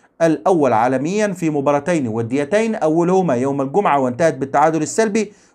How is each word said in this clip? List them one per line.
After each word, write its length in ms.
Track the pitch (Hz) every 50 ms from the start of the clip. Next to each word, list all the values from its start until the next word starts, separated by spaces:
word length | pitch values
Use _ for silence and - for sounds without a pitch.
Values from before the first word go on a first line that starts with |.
| _ _ _ - 165
الأول 500 | 165 156 147 - 185 196 165 139 123 117
عالميًا 540 | 107 120 131 135 127 139 165 202 214 214
في 240 | 202 180 - 170 156
مباراتين 580 | 151 147 139 147 147 180 - 185 175 156 131 113
وديتين، 680 | 107 117 117 117 127 143 147 143 202 214 226 226 214
أولهما 600 | - 156 156 156 170 170 175 185 190 180 165 127
يوم 260 | 120 131 139 139 139
الجمعة 380 | 135 139 147 196 208 170 143 143
وانتهت 340 | 131 123 113 120 170 160 135
بالتعادل 480 | 131 139 135 131 143 151 165 156 160 151
السلبي، 500 | 147 - 226 226 226 196 226 208 202 - - _ _